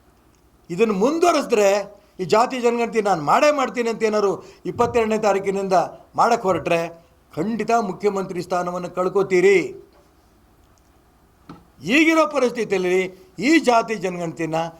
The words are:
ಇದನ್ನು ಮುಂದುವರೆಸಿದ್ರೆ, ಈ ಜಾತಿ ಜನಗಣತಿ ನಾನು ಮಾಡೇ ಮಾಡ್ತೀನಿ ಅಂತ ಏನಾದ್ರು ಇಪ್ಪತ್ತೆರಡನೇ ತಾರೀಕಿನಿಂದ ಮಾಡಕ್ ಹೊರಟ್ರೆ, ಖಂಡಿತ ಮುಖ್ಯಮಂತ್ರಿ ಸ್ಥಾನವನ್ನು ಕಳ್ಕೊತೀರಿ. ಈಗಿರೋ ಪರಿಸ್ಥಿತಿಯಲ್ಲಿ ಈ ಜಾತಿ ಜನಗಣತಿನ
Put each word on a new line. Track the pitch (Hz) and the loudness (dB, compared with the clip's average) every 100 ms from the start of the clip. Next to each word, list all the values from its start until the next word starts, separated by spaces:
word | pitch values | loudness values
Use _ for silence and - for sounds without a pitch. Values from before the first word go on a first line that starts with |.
| _ _ _ _ _ _ - | _ _ _ _ _ _ -10
ಇದನ್ನು | 170 220 | -2 0
ಮುಂದುವರೆಸಿದ್ರೆ, | 196 233 330 349 320 - 226 202 202 196 - _ - | 2 0 2 2 2 0 2 4 2 -2 -12 _ -10
ಈ | |
ಜಾತಿ | 185 214 247 254 | 0 2 2 0
ಜನಗಣತಿ | 233 233 233 226 | 0 0 -2 0
ನಾನು | 202 175 | 0 0
ಮಾಡೇ | 147 202 302 | 2 4 4
ಮಾಡ್ತೀನಿ | 294 254 208 233 | 2 -2 -2 -4
ಅಂತ | 226 | -2
ಏನಾದ್ರು | 220 214 202 175 - - 180 | -2 0 0 -2 -8 -14 -8
ಇಪ್ಪತ್ತೆರಡನೇ | 180 233 233 220 220 | -2 0 0 0 0
ತಾರೀಕಿನಿಂದ | 208 196 196 196 196 185 147 - - | 0 0 -2 -4 0 0 0 -6 -8
ಮಾಡಕ್ | 135 196 226 | 0 2 2
ಹೊರಟ್ರೆ, | 190 170 170 170 170 170 - _ _ - | 0 -2 0 -2 -2 -10 -20 _ _ -6
ಖಂಡಿತ | 185 226 214 | -4 -4 0
ಮುಖ್ಯಮಂತ್ರಿ | 233 208 175 208 196 185 180 | 0 0 -4 -2 -2 -4 -8
ಸ್ಥಾನವನ್ನು | 175 180 175 180 175 | -4 -4 -4 -6 -6
ಕಳ್ಕೊತೀರಿ. | 180 185 190 190 180 185 190 135 92 - _ _ _ _ _ _ _ _ _ _ _ _ _ _ _ - - _ _ | -4 -2 0 0 4 4 4 2 -8 -20 _ _ _ _ _ _ _ _ _ _ _ _ _ _ _ -20 -20 _ _
ಈಗಿರೋ | 127 269 320 320 302 | -2 2 4 2 2
ಪರಿಸ್ಥಿತಿಯಲ್ಲಿ | 294 254 233 214 196 180 185 185 - - - | 0 -2 -2 -2 -2 0 0 -2 -8 -20 -6
ಈ | 226 330 | 2 2
ಜಾತಿ | 240 233 226 | 4 2 0
ಜನಗಣತಿನ | 214 185 180 170 156 160 160 165 - | -4 -6 -6 -8 -6 -4 -4 -6 -10